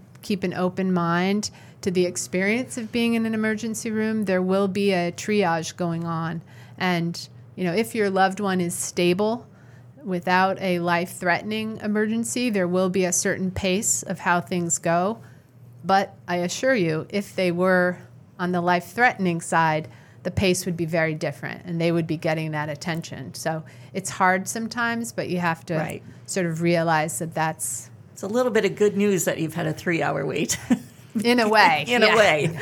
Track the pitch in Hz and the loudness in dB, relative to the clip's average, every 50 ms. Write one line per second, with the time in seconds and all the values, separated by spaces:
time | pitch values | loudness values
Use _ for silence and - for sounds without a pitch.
0 | - - - - - - 214 180 196 185 - - 185 180 185 - 190 190 185 175 | -10 -16 -20 -10 -6 -4 -4 -2 -2 -2 -2 0 -2 -2 -2 -2 -2 0 0 2
1 | 170 170 170 175 180 190 202 208 208 - - - - - - - - 202 180 185 | 2 2 2 2 2 2 0 0 -2 -4 -8 -12 -20 -20 -14 -8 -4 -2 2 2
2 | 180 175 180 - - - - 180 190 202 220 247 254 247 - 254 220 214 - 240 | 2 2 0 -4 -6 -4 -2 0 0 2 0 0 -2 -6 -8 -8 -8 -4 -2 0
3 | 233 233 233 226 226 226 226 220 214 220 220 214 226 226 220 - - 233 214 220 | 2 2 2 0 0 0 0 0 0 0 -2 -2 -4 -6 -6 -6 -6 -4 -2 -2
4 | 214 220 220 220 208 190 190 185 180 185 190 196 202 196 185 208 202 202 190 180 | 0 0 0 0 0 2 2 2 2 2 2 2 2 2 0 0 2 2 2 2
5 | 175 175 170 - - - 214 208 196 170 165 165 160 - - - 180 170 165 165 | 0 -2 -4 -6 -4 0 2 2 2 2 2 0 -2 -6 -6 -4 -4 -2 -2 -2
6 | 170 170 165 165 165 160 175 170 - - - - - - - - - 180 180 170 | -4 -4 -4 -2 -4 -4 -4 -6 -10 -12 -18 -20 -20 -16 -8 -4 -2 0 0 0
7 | 165 170 170 - - - - - - - - - 185 175 165 208 233 226 - 233 | -2 -2 -4 -6 -10 -16 -18 -20 -20 -16 -8 -4 -2 0 0 0 0 0 0 -2
8 | 208 196 190 190 190 190 190 190 208 196 185 185 175 170 180 - - - - - | 0 2 4 4 4 2 2 0 -2 0 0 0 0 -2 -4 -6 -6 -6 -2 2
9 | 175 175 175 185 208 214 226 247 - - - - - - - - - - - - | 2 4 4 4 2 0 0 -4 -8 -14 -20 -20 -20 -20 -20 -20 -20 -20 -20 -12
10 | 294 202 185 175 175 185 180 185 190 190 190 180 190 190 180 175 170 175 170 170 | -8 -6 -4 -4 0 2 4 4 4 4 2 0 -2 -2 0 0 0 0 0 0
11 | 175 180 - - 185 180 170 - - 208 214 220 220 220 220 - - 214 208 214 | 0 -2 -6 -4 0 0 0 0 0 -4 -4 -4 -4 -6 -8 -6 -4 -2 0 0
12 | 214 214 220 226 233 - - 247 247 247 208 196 180 175 175 185 190 190 180 196 | 0 0 0 -2 -2 -2 -2 -2 0 0 0 0 0 2 2 2 2 2 2 2
13 | 185 175 180 - - 196 165 - 190 185 185 - - 190 180 202 233 - - - | 0 0 0 0 0 0 -2 -2 -2 -4 -2 -2 0 0 0 0 0 -2 -2 -2
14 | - - 185 - - 185 175 175 170 - 185 180 170 170 - - - 165 165 175 | -4 -6 -6 -4 0 2 2 2 0 0 -2 -2 -2 -2 -2 -2 0 0 2 2
15 | 180 202 226 - - - - - - _ - - - - - - - 170 190 196 | 2 0 -2 -6 -10 -20 -20 -20 -20 _ -20 -20 -20 -20 -20 -10 -2 2 2 2
16 | 196 - - - - - 175 175 175 180 - - - 262 269 226 175 165 156 156 | 2 0 -6 -12 -8 -4 -2 -2 -2 -2 -4 -2 0 2 2 2 2 2 0 -2
17 | - - - 202 202 - - - 185 180 170 175 185 185 185 180 180 180 180 - | -4 -4 -4 -6 -6 -4 -2 0 0 0 2 2 2 4 4 4 2 2 0 -4
18 | - - - - - - - - 185 175 180 175 170 180 180 175 175 - - 233 | -10 -20 -20 -20 -20 -18 -10 -6 -4 -2 0 0 2 2 2 0 0 -4 -2 2
19 | 240 247 - - 190 180 170 165 - - 185 165 165 160 156 156 160 - - - | 2 2 2 2 0 0 0 -2 -2 0 2 2 4 4 2 0 -4 -6 -12 -20
20 | - - - - - 190 180 - 196 185 180 180 - 196 170 170 170 156 170 165 | -20 -20 -16 -10 -8 -6 -2 0 2 2 2 2 0 -4 -4 -4 -4 -2 0 0
21 | 160 160 156 156 170 147 139 - - - - - - 180 175 165 165 170 165 170 | 0 0 0 -2 -4 -6 -6 -6 -8 -10 -10 -10 -10 -6 -4 0 0 2 2 2
22 | 170 165 202 190 185 165 156 160 160 156 156 151 147 156 147 - - 180 160 165 | 0 0 -2 -2 -2 -2 -2 -2 -2 -4 -4 -4 -4 -4 -6 -8 -6 -6 -6 -6
23 | 165 - - - 131 120 - - - 160 160 156 156 - - - - - - 196 | -6 -10 -12 -12 -12 -12 -10 -8 -6 -4 -4 -4 -8 -12 -16 -20 -18 -12 -8 -8
24 | 190 - - - 190 185 185 190 190 - - 233 226 220 - 240 233 233 233 233 | -8 -6 -2 2 4 4 4 2 0 -4 -6 -6 -6 -6 -4 -4 -2 -2 -2 -4
25 | 233 226 - - 160 - 185 175 175 170 165 - - - - - 151 147 147 - | -6 -6 -6 -6 -4 -4 -2 -2 0 -2 -2 -4 -4 -4 -4 -4 -2 -4 -6 -10
26 | - - - - - - - 196 180 170 160 160 170 170 170 165 165 170 160 156 | -12 -16 -20 -18 -12 -8 -4 -2 -2 -2 -2 0 2 2 2 2 2 2 2 2
27 | 151 165 - - 175 165 - 165 156 160 156 - - - - - - - - - | 0 -2 -4 -6 -8 -6 -4 -2 -2 -2 -2 -4 -6 -8 -8 -8 -10 -14 -20 -20
28 | - - - - - 190 214 247 254 247 202 220 196 196 160 - 208 208 175 196 | -20 -20 -16 -10 -6 -2 0 0 0 2 2 2 2 2 2 2 2 2 4 4
29 | 202 208 196 170 - 175 147 - 160 156 156 170 160 160 147 - - 185 170 160 | 2 4 4 2 2 0 0 0 -2 -4 -2 -2 -2 -2 -4 -4 -2 -2 0 0
30 | 143 151 156 156 151 151 - - 160 - - - - - 240 - - - - - | 0 0 0 -2 -2 -2 -2 -2 -2 -2 -4 -4 0 0 0 0 -2 -6 -20 -20
31 | - - - 226 208 240 247 247 226 208 220 220 196 170 160 147 147 - 240 240 | -14 -8 -4 -2 2 2 4 4 4 4 6 8 8 6 6 2 0 0 2 4
32 | 220 208 180 226 208 180 156 151 143 165 165 151 | 4 6 6 8 6 6 6 4 2 0 -2 -2